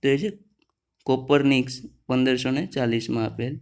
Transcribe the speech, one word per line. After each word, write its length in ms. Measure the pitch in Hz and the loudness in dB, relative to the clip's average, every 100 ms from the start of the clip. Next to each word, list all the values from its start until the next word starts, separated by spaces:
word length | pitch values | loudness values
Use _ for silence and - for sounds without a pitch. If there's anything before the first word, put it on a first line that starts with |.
તો 60 | 143 | 2
એ 100 | 139 | 2
છે 200 | 208 196 _ _ _ _ _ _ | 0 -8 _ _ _ _ _ _
કોપરનિકસ, 760 | - 131 127 143 139 135 127 - - _ - | -2 -2 4 4 4 2 0 -6 -12 _ -2
પંદરસો 440 | 127 131 127 131 | 0 2 2 0
ને 160 | 135 - | -2 -4
ચાલીસમાં 580 | - 123 113 110 117 | -2 0 -2 -2 -4
આપેલ. 360 | 113 110 120 - | -4 -4 -6 -8